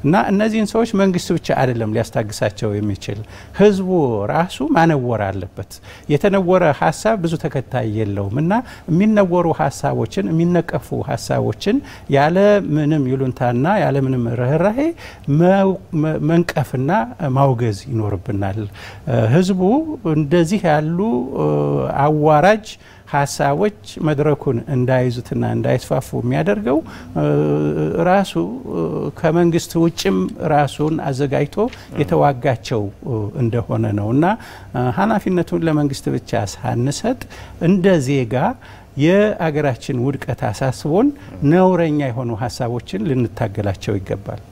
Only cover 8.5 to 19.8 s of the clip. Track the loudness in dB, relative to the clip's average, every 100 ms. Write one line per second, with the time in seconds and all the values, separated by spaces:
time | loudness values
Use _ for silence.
8.5 | 0 -2 -14 -2 2 4 4 4 2 2
9.5 | 0 -2 -2 -2 -2 -2 -2 -2 0 2
10.5 | 2 0 -6 -6 -6 -4 -6 -2 -2 -2
11.5 | -2 -2 -2 -4 -18 0 2 4 4 6
12.5 | 4 2 0 2 2 0 0 -2 0 0
13.5 | 2 2 2 2 0 0 0 -2 -2 0
14.5 | 2 2 2 -2 -4 -14 -12 0 4 4
15.5 | 6 2 0 -4 -2 0 0 2 2 2
16.5 | -2 -2 -2 0 0 -2 -4 -2 4 4
17.5 | 4 0 -2 -4 -4 -2 -4 -4 -4 -4
18.5 | -4 -8 -10 -18 -12 -2 2 4 4 2
19.5 | 2 2 2